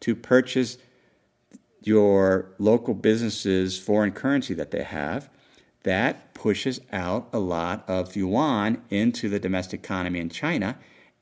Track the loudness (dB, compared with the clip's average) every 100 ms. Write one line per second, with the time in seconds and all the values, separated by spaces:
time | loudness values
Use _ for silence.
0 | -4 -4 4 4 4 0 -4 -6 _ _
1 | _ _ _ _ _ -20 _ _ 2 6
2 | 6 6 6 4 0 0 4 4 2 0
3 | 2 2 0 -2 0 2 0 -2 0 2
4 | 2 -2 -2 -2 -2 -6 -6 -6 -6 -6
5 | -6 -6 -8 _ _ _ _ _ -2 0
6 | 0 -2 -12 -6 -2 -2 -2 -6 -8 -6
7 | -4 -4 -4 -4 -2 -2 -4 -6 -4 -4
8 | -4 -4 -2 0 0 0 0 -2 -4 -2
9 | 0 -2 -4 -4 -2 -4 -4 -10 -6 -6
10 | -4 -6 -8 -6 -4 -4 -4 -8 -16 _
11 | _ _